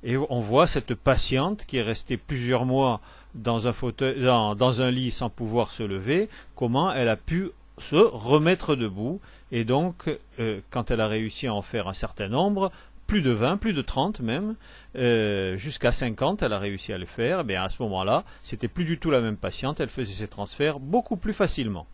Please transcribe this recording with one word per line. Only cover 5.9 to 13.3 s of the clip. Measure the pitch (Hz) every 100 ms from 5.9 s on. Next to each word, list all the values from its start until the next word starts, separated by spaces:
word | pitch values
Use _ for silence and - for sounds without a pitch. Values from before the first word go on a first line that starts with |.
| 98 98 160 214 - -
comment | - 120 127 185
elle | 135 120
a | 110
pu | - 170 190 - - -
se | - 151
remettre | - 117 113 151 156 185 - 139
debout, | 113 95 113 185 - - -
et | 120
donc, | 113 131 175 170 - 147 - -
euh, | 113 101 -
quand | 123 110
elle | 113
a | 110
réussi | 110 110 - 135
à |
en | 104
faire | - 117 92
un |
certain | 95 - - 98
nombre, | 123 196 202 190 - - - -
plus | 208
de | 135